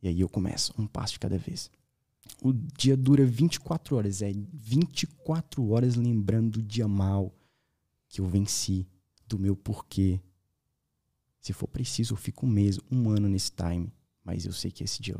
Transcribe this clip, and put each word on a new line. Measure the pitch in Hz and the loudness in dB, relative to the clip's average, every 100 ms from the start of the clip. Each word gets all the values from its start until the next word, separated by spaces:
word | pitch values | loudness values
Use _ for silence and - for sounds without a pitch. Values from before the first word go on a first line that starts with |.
E | 95 | -2
aí | 85 | 0
eu | 92 | 0
começo | - 90 - - - | 0 -4 -2 -6 -4
um | 107 | -6
passo | - 104 | -4 -6
de | - | -6
cada | - 98 | -4 -4
vez. | - 180 - _ _ _ _ _ - - | -4 -10 -12 _ _ _ _ _ -20 -4
O | 131 | 0
dia | 127 107 - 131 135 | 0 -2 0 2 4
dura | 131 139 131 | 6 6 6
vinte | 117 165 - | 4 2 0
e | |
quatro | - 160 - 131 | -4 -6 -2 -2
horas, | 101 98 | 0 -2
é | 101 101 101 | -4 -4 -8
vinte | 151 110 127 170 - | -12 0 2 2 -2
e | - | -8
quatro | - - 160 - - 113 | -8 -6 -4 -4 -4 0
horas | 113 123 120 | 2 2 2
lembrando | 120 113 101 113 113 110 | 2 0 2 2 2 -2
do | |
dia | 107 110 107 | -4 -2 0
mal | 98 95 98 92 - _ _ _ _ _ _ _ | 2 2 2 -2 -8 _ _ _ _ _ _ _
que | - | -6
eu | 95 | 0
venci, | 95 101 - - 95 92 _ _ _ _ | 2 2 -2 -2 -2 -4 _ _ _ _
do | 107 | -2
meu | 98 98 | 0 -2
porquê. | - 101 - - 95 92 - _ _ _ _ _ _ _ _ _ _ _ | -4 -8 -6 2 2 2 -4 _ _ _ _ _ _ _ _ _ _ _
Se | - | -10
for | 101 - | -8 -6
preciso, | - 127 - 117 | -6 -8 -4 -2
eu | 110 | -4
fico | - - 131 | -8 -4 0
um | |
mês, | 107 101 95 - | 4 4 2 -2
um | 127 113 | 0 2
ano | 107 101 | 2 2
nesse | 95 - | 0 -2
time. | - 87 87 87 - _ _ | -4 -4 -2 -6 -10 _ _
Mas | - 87 90 | -8 -6 -6
eu | |
sei | 92 - | -6 -8
que | - | -6
esse | 101 - | -8 -6
dia, | 107 - | -8 -10